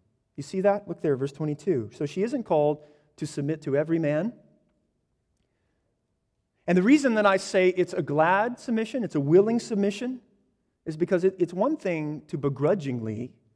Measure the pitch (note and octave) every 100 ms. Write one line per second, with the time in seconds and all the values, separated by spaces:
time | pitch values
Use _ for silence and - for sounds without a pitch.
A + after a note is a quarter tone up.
0 | _ _ _ - C#3 F#3+ G3+ G3+ G3+ E3+
1 | D#3+ B2+ C#3 - D3+ D3 G3+ C#3+ G#2+ -
2 | C#3+ F#3 A3+ C4+ G#3+ D#3+ D3 D3 - _
3 | _ - D#3 - C#3+ D#3 C3 C#3 D#3 E3
4 | D3 D3+ A3 - _ _ _ _ _ _
5 | _ _ _ _ _ _ _ _ _ _
6 | _ _ _ _ _ _ - F3+ G3+ D4
7 | C4+ A3 G#3 F#3+ - G3 F#3 F3+ F3 F3+
8 | D3 D3 D#3+ F#3+ A#3 A#3+ - A3 A3 C4+
9 | F#3+ - C#3+ F3+ G#3 A#3 - G#3 G3+ G3+
10 | B3+ B3+ _ _ _ _ _ _ - D#3
11 | E3+ F3+ F#3+ F#3+ E3+ F3 B3 D#4 F#3+ D#3+
12 | D3+ D3+ - D#3 C#3+ C3 D3 G3 C#3 B2
13 | A2 A2 B2 _ _